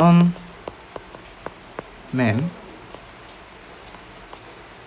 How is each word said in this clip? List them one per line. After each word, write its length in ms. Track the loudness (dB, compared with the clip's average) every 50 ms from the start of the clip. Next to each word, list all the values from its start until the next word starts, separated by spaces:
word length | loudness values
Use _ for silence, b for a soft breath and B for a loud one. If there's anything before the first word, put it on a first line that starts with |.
| 6
on 100 | 6 8 8 6 4 2 -4 -14 -20 -20 -16 -16 -16 -16 -16 -20 -20 -20 -20 -20 -18 -20 -20 -20 -20 -20 -18 -18 -18 -18 -18 -20 -16 -16 -16 -16 -16 -20 -20 -16 -8 -4 0
man 200 | 0 0 0 0 -2 -4 -8 -12 -20 -20 -20 -20 -20 -20 -20 -20 -20 -20 -20 -20 -20 -20 -20 -20 -20 -20 -20 -20 -20 -20 -20 -20 -20 -20 -20 -20 -20 -20 -20 -20 -20 -20 -20 -20 -20 -20 -20 -20 -20 -20 -20 -20 -18